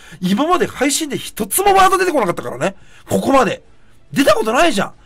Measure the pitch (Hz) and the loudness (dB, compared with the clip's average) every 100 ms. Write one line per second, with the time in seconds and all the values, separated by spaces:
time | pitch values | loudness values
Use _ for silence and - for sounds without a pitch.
0 | - - 180 208 311 359 190 - 277 - | -20 -8 -2 0 0 0 -2 -2 -2 -2
1 | 302 214 - - 214 - 392 381 381 370 | -4 -8 -8 -8 -6 0 2 4 4 2
2 | 370 294 185 - 123 123 175 - - - | 0 0 -2 -4 -8 -6 -6 -6 -18 -16
3 | - 196 226 269 196 - - - - - | -4 -2 2 2 2 -2 -12 -20 -20 -20
4 | - - 285 - 226 254 339 202 135 - | -6 0 2 2 0 2 2 0 -4 -10